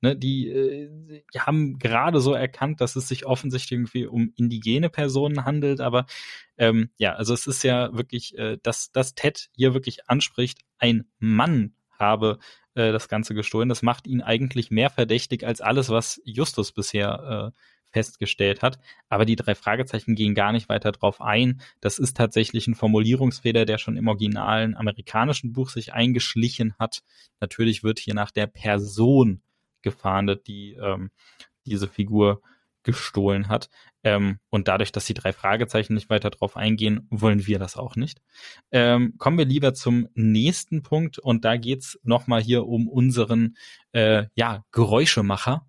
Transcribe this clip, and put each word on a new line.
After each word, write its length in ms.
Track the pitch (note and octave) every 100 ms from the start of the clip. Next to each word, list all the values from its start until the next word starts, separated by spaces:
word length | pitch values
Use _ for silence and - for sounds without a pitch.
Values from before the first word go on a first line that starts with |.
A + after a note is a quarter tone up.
ne, 160 | B2 C#3
die, 320 | B2+ C3+ C3
äh, 720 | C3+ C3+ C#3 D3 D3+ D#3 D3+ _
die 60 | -
haben 380 | - D#3 D3+ C3
gerade 420 | A#2 A#2 D3 E3
so 140 | C3
erkannt, 480 | C3+ B2+ - C#3 D#3
dass 140 | B2 -
es 120 | C3
sich 180 | B2+ -
offensichtlich 520 | C3 C#3 B2 - B2
irgendwie 260 | A#2+ C3+ A#2
um 260 | A#2+ A#2 -
indigene 540 | A#2+ A#2 A2 B2 E3
Personen 560 | E3 D3 C3+ D3 D3 C3
handelt. 360 | D3 C#3+ C#3
Aber, 260 | B2 A#2+ C3 - - - - _
ähm, 320 | A#2 A2+ A2+ _
ja, 160 | G2+
also 200 | - A2
es 120 | A#2+ -
ist 160 | B2+
ja 320 | C3+ B2 B2 A#2
wirklich, 420 | B2 A#2+ - -
äh, 200 | A2 A2
dass, 280 | - A2+ -
dass 220 | - C3
Ted 360 | - D3 - - -
hier 180 | C3
wirklich 360 | C3 C3 - -
anspricht, 500 | B2+ - - B2+ - _ _
ein 280 | A#2+ A2+ - _
Mann 560 | A2 A2 D3 D3+ G#2 _ _ _
habe, 400 | G#2 G#2+ A2 G#2 - - _ -
äh, 160 | A2+
das 160 | G#2+ -
Ganze 280 | A2 A2 G#2+
gestohlen. 340 | G#2+ A2 A#2+
Das 140 | A#2
macht 240 | A#2 A#2+ -
ihn 140 | B2+
eigentlich 500 | A2+ A#2 C3 B2+ A2+
mehr 180 | A2 C3+
verdächtig 560 | - A#2 A2+ - A#2+ A#2
als 160 | A#2
alles, 280 | G2+ B2+ C3+
was 320 | A2+ A2 - -
Justus 460 | A2 D#3 - G#2
bisher, 840 | - G2 G#2+ G2+ A2 C#3+ A2 G#2
äh, 60 | - _ _ _
festgestellt 680 | A2+ A2 - G2+ - G2+ G2
hat. 180 | B2 C3 _ - _
Aber 180 | G2+ A2
die 100 | A2+
drei 200 | A#2 G2+
Fragezeichen 600 | - A2+ B2+ A2 - G#2+
gehen 200 | G#2+ G#2
gar 160 | G2+
nicht 160 | A2+ -
weiter 240 | G#2+ G#2+
drauf 300 | G#2 G#2 -
ein. 400 | A2+ G#2+ B2+ B2+ - _
Das 200 | G#2 -
ist 180 | C3+ -
tatsächlich 500 | A#2 - A2 A2+ A2
ein 80 | A2+
Formulierungsfehler, 880 | A2 G#2+ A2 B2+ C3 A#2+ A#2 A2+ A2
der 120 | G#2+
schon 180 | - G#2
im 120 | A2+
originalen 680 | G#2 G#2+ G#2 G#2 A2 A2 G#2
amerikanischen 760 | A2 G2+ - A2 B2 C#3+ A#2+
Buch 160 | A#2 C3
sich 240 | A#2+ A2
eingeschlichen 800 | A2+ A#2+ A#2+ - - A#2 - A2+ G#2
hat. 260 | A2+ - _ _ _ _
Natürlich 440 | G#2 - A2+ G#2+
wird 160 | A2 A2
hier 160 | - G#2
nach 160 | G#2
der 160 | - G#2
Person 960 | - A2 G#2 G2+ G2+ A#2 C#3 A#2+ F#2+ _ _ _ _
gefahndet, 680 | - - G2 F#2+ G2+ G2 -
die, 260 | G2+ G2+
ähm, 380 | G2+ G#2 F#2+ G2 _ _ _ - _ -
diese 220 | G#2 G2
Figur 540 | - G2+ G#2+ G#2 G2+ _ _ _ _
gestohlen 640 | - A#2 - - G2 G2 G2+
hat. 220 | A#2 - _ - _
Ähm, 360 | A2 G#2 G2+ G2 _
und 180 | A2 F#2+
dadurch, 240 | F#2+ G2+
dass 140 | - -
die 80 |
drei 180 | G#2 F#2+
Fragezeichen 600 | F#2+ G2 G#2+ A#2 A2 G#2
nicht 160 | G#2+ -
weiter 200 | G#2+ G#2
drauf 280 | - G2+ -
eingehen, 500 | G#2+ G#2+ G#2+ G#2+ -
wollen 380 | A2 A2 G#2 F#2+
wir 100 | G2+
das 200 | F#2 -
auch 180 | B2+ -
nicht. 260 | C3+ - _ - - - _
Ähm, 440 | B2+ A#2+ A#2+ A#2+ -
kommen 200 | - E3+
wir 80 | C#3+
lieber 280 | C3+ C#3
zum 360 | C3 - A#2+ A#2
nächsten 720 | - A2 G#2+ C3 F3+ - D#3+
Punkt. 360 | - D#3 D#3+ -
Und 260 | - A#2 A#2
da 100 | A#2+
geht's 440 | A#2 C3 C3 -
noch 240 | A#2+ A#2 A#2+
mal 140 | A#2
hier 240 | A2 B2 A#2
um 240 | A#2 A#2
unseren, 680 | B2+ B2+ A#2+ A2 A#2 A2+ A#2 - - _
äh, 320 | A#2+ A2 G#2+ G#2 -
ja, 300 | A#2 G#2 -
Geräuschemacher. 920 | - A2+ A2 D#3 - G2+ G2 - C#3+